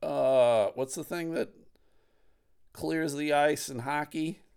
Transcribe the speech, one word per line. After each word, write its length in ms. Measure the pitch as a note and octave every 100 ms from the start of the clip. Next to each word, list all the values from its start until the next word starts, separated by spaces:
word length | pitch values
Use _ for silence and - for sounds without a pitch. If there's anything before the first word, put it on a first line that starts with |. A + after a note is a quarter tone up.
Uh, 640 | D3 C#3+ C3+ C3 A#2+ A2+ G2+ -
what's 180 | C3
the 100 | -
thing 300 | D#3 F3 E3
that 160 | E3 - - - _ _ _ _ _ _ _ _ _ -
clears 420 | - E3 D#3+ D#3+ C#3+
the 180 | D3
ice 360 | D3 D3 C#3+ -
in 100 | C3
hockey? 640 | B2 D3 D3+ D#3+ D#3 E3+ _